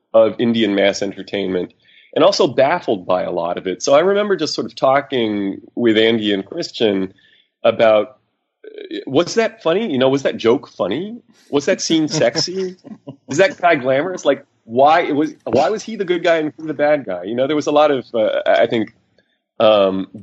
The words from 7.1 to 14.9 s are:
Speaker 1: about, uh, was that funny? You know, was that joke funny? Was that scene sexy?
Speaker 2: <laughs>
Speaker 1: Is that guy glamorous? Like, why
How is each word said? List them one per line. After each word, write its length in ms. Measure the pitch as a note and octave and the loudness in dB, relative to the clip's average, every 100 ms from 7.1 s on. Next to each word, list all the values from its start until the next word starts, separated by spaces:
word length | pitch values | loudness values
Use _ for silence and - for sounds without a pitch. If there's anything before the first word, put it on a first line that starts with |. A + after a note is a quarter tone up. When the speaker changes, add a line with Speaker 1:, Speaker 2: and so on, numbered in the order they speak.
| - _ _ _ _ | -10 _ _ _ _
Speaker 1:
about, 540 | A#2 G#2+ A2+ G#2+ G#2 _ _ _ _ _ - | 0 2 4 4 2 _ _ _ _ _ -20
uh, 40 | - - - - | -18 -14 -12 -4
was 300 | - E3 A3+ | -2 0 -2
that 260 | A3 A3 | -4 -2
funny? 300 | D#3+ F3+ A3+ | -2 -2 -2
You 60 | C3+ | 0
know, 100 | C3 | 2
was 140 | C#3 | 2
that 140 | C#3 A2+ | -2 -2
joke 300 | A2+ B2+ - | 0 0 -2
funny? 520 | - F#2 B2 G#3 A#3+ _ _ _ | -6 -4 -4 -8 -14 _ _ _
Was 140 | C#3+ - | -2 0
that 140 | - | -2
scene 260 | - D#3+ D3+ | 0 -2 0
sexy? 680 | D3+ A#2+ D#3+ D#3 F#3+ F#3 F#3 - - | 0 0 0 -4 -6 -8 -10 -20 -20
Speaker 2:
<laughs> 280 | - - - | -20 -18 -4
Speaker 1:
Is 80 | C#3 | 2
that 200 | F#3+ - | 2 2
guy 180 | F3 D#3+ | 0 2
glamorous? 480 | B2+ C3+ F3 F#3 | 0 0 -2 -4
Like, 220 | D3+ C3+ - _ | -2 -2 -4 _
why 480 | - A#2 C#3 | -4 4 4